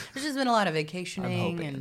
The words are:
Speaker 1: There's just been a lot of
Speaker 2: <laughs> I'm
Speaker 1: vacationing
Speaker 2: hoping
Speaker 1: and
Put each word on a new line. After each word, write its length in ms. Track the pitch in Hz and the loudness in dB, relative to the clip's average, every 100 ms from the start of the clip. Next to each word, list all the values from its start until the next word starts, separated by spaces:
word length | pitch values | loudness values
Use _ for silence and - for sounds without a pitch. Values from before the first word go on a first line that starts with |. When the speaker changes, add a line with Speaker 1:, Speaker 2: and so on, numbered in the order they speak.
| - | -4
Speaker 1:
There's 100 | 269 294 | -6 -2
just 120 | 269 | 0
been 100 | 254 | 4
a 40 | |
lot 160 | 226 190 | 4 4
of 40 | |
Speaker 2:
<laughs> 40 | 156 | 2
I'm 0 | |
Speaker 1:
vacationing 640 | 156 180 175 - 180 180 175 170 | 0 -4 -6 -4 -2 0 0 -2
Speaker 2:
hoping 100 | 151 | -4
Speaker 1:
and 100 | 135 | -6